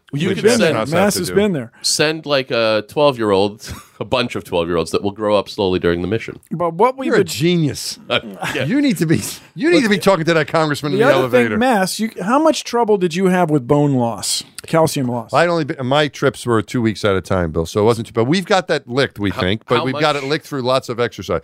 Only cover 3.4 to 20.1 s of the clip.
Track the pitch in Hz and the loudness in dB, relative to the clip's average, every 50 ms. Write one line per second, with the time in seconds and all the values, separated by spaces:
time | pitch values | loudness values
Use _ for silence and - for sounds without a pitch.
3.4 | 101 104 104 107 - - - - - - _ - 117 101 127 127 123 120 - 107 | 4 2 0 -4 -12 -14 -14 -14 -16 -20 _ -12 -6 -2 0 0 0 -2 -4 -8
4.4 | 90 - 98 87 85 85 87 85 85 82 - 92 92 101 98 104 107 104 104 101 | -8 -2 -2 -2 0 0 0 0 0 0 -2 -2 -2 -2 -4 -2 0 2 2 2
5.4 | 95 - - - 104 95 92 90 85 87 85 87 90 90 101 113 - - - - | 0 -2 -2 -2 0 0 0 2 2 0 0 0 0 -2 -4 -4 -6 -8 -14 -16
6.4 | - _ - 156 175 170 165 165 214 247 262 269 269 254 247 214 196 160 - 104 | -12 _ -6 -4 -4 -4 0 2 2 2 2 -2 -2 0 2 2 2 0 -2 -2
7.4 | 147 170 180 170 160 139 - - - - - - - - 117 117 - 110 98 - | 0 2 2 2 0 0 -2 -4 -8 -10 -12 -12 -6 -4 -4 -4 -4 -6 -10 -10
8.4 | - - - 139 123 139 214 294 285 277 214 156 175 160 165 107 - - - - | -8 -6 -4 -4 -2 -2 0 0 2 0 0 0 0 0 0 0 0 -4 -10 -14
9.4 | - - _ 156 226 320 349 320 254 214 208 185 - 196 196 160 160 147 170 160 | -16 -18 _ -4 0 2 4 4 4 2 2 2 4 2 2 4 2 2 2 2
10.4 | 151 - - 165 156 156 147 - - 151 143 196 226 262 277 269 262 - 240 - | 0 0 0 0 2 0 0 -2 -2 -2 0 2 4 4 4 4 2 2 2 2
11.4 | 240 233 214 208 240 262 247 202 190 175 - - 214 226 - - 180 190 240 294 | 2 2 2 0 2 2 2 2 0 -2 -2 -4 -6 -6 -6 -6 -2 0 0 2
12.4 | 311 320 302 - - - - 240 240 208 214 202 180 180 151 180 196 185 180 180 | 4 2 2 0 -4 -4 -2 -2 2 2 2 2 2 0 0 0 2 2 2 2
13.4 | 180 160 151 151 123 117 147 147 147 147 139 127 120 117 113 95 - - - - | 2 2 2 0 2 2 2 2 4 2 2 2 0 0 -2 -4 -6 -6 -6 -6
14.4 | - - _ - - - - 165 160 156 - 147 135 120 123 120 113 - - 135 | -6 -10 _ -20 -8 -2 2 2 2 2 2 -2 -4 -2 -4 -6 -6 -2 0 2
15.4 | 165 175 170 170 156 131 - 135 131 123 135 147 156 147 - - - 139 127 - | 2 2 2 0 -2 -4 -4 -6 -2 0 2 2 2 0 -2 -2 0 -2 -2 -2
16.4 | - 120 117 110 98 - - 131 117 113 104 - - 107 98 95 90 - 101 92 | -2 0 0 0 0 -2 -2 0 0 0 0 0 0 0 0 0 0 0 0 0
17.4 | 87 80 76 82 82 80 - 107 101 113 120 110 113 - - 113 113 123 156 196 | 0 0 -2 -2 -4 -2 0 2 2 2 2 0 -2 -4 -2 0 0 2 2 0
18.4 | 180 - 208 185 180 - 170 147 - - 120 135 135 - - - 101 101 - - | 0 2 0 0 2 0 -4 -4 -4 -4 -2 0 0 0 -2 -2 -2 -2 -2 0
19.4 | 95 90 101 110 - - 127 123 160 175 170 147 156 151 | 0 -2 -2 -2 -2 0 0 0 0 -2 -2 0 0 0